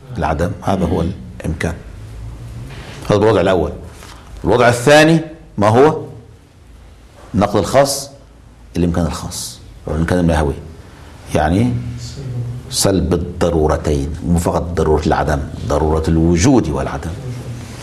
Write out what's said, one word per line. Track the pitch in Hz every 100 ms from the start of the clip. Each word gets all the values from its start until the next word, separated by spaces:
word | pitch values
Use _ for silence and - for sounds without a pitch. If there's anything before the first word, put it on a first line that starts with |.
| - 120
العدم، | 76 78 87 -
هذا | - 95
هو | 87 90 82 - - -
الإمكان. | 82 80 82 82 - - - - - - - - - - - - -
هذا | 104
الوضع | 107 101
الأول. | 92 92 78 - - - - - - -
الوضع | - 120 120
الثاني | 117 143 151 156 165 - - - -
ما | 104
هو؟ | 117 151 156 - - - - - - - - - - - - -
نقل | 101 101 104
الخاص | - 131 139 - - - - - - - - -
الإمكان | 87 85
الخاص، | 78 76 - - - - - - -
والإمكان | 78 85 90
المهوي. | 85 78 73 69 - - - - - - -
يعني | 82 78 95 123 120 - - - - - - - - -
سلب | - 98 92 78
الضرورتين، | 85 78 - 87 85 76 76 80 71 69 - -
مو | 85
فقط | 90 87 85
ضرورة | 82 78 76 82
العدم، | 71 71 73 - - -
ضرورة | 71 78 78 78
الوجود | 80 82 85 117 123 78
والعدم، | 67 69 - 85 - 131 - - - - -